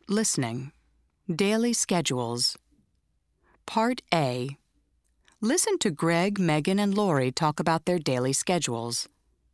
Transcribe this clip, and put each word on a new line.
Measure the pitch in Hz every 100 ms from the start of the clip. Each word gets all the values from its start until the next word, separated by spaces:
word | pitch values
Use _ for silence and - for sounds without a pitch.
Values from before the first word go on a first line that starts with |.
| -
listening. | 208 214 - 120 120 135 - _ _ _ _ -
Daily | 160 202 220 240
schedules. | 226 - 175 147 127 117 120 - - _ _ _ _ _ _ _ _ _ _ -
Part | 226 226 254 -
A. | 165 135 123 131 139 _ _ _ _ _ _ _ -
Listen | 214 349 440 381
to | 208
Greg, | 143 165 170 190 202
Megan, | 170 151 147 196
and | 202
Lori | 196 202 143 127
talk | - 160 -
about | 165 160 185
their | 180
daily | 151 127 127
schedules. | 139 - 175 143 117 117 117 - _ _ _ _